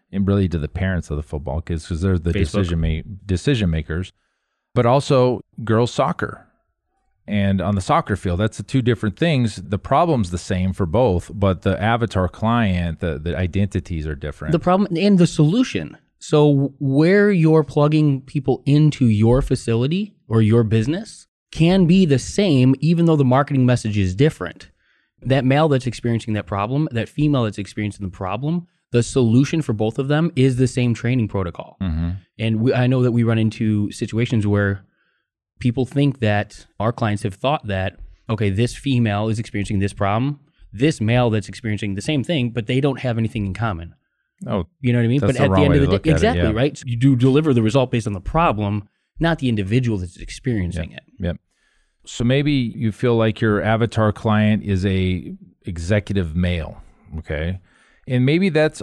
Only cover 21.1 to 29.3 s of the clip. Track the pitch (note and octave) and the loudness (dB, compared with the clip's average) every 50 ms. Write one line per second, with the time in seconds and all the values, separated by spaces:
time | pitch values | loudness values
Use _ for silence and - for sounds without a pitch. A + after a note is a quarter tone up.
21.1 | - - - _ _ _ _ _ - D#3 E3 E3+ F#3+ F#3+ F3 D3+ F#3 G3 F#3 D3 | -18 -20 -20 _ _ _ _ _ 0 2 2 4 4 4 4 6 6 4 6 4
22.1 | C3+ A#2+ - - - G3 G#3 F3+ C#3+ B2+ B2+ C3 C3+ - D3 E3 F3 E3+ E3+ E3 | 2 0 0 -2 -2 0 2 2 4 4 4 4 4 2 2 0 2 2 4 4
23.1 | D#3+ C#3+ C3+ B2 B2+ C#3 C#3+ - C#3+ C3 B2+ B2 B2 A2 - A2 G#2 G#2 F#2+ F#2 | 4 4 4 4 2 2 0 0 0 0 2 2 2 0 -2 -2 0 0 0 0
24.1 | F2+ G2+ C#3+ D#3 - - F2+ D#2 - - - - _ _ _ _ _ _ _ _ | 2 2 2 2 2 -2 -8 -10 -10 -14 -20 -20 _ _ _ _ _ _ _ _
25.1 | _ _ - A#2 C3 C#3 B2 B2+ C3+ D3 D#3+ D3+ C#3 B2+ - B2 - - - A#2 | _ _ -2 0 0 2 2 2 2 2 2 2 2 0 0 -4 -6 -4 -2 -2
26.1 | A#2 A2 - A2+ G#2+ G#2 - - G#2 G2 G2+ A#2 C3+ D3 D#3 D3 A#2+ A#2 G#2 - | -2 -2 -2 -4 -4 -4 -4 -4 -4 -4 -2 -2 -2 -2 -2 -2 -4 -6 -6 -4
27.1 | - D3 D3+ D3 C#3+ B2+ A2+ G#2+ F#2+ G#2+ F#2+ - - A2 G#2 G#2 - - G2+ F2+ | -2 0 0 2 2 2 0 -2 -4 -8 -10 -8 -6 -6 -6 -6 -6 -8 -10 -10
28.1 | - - F#2+ F#2 G2+ A#2+ C#3 D3+ E3+ E3+ F3 - _ _ _ _ - A#2+ A#2 - | -8 -8 -6 -6 -6 -4 -4 -4 -4 -4 -6 -10 _ _ _ _ 0 0 0 2
29.1 | - C3+ B2 A2+ | 2 2 2 4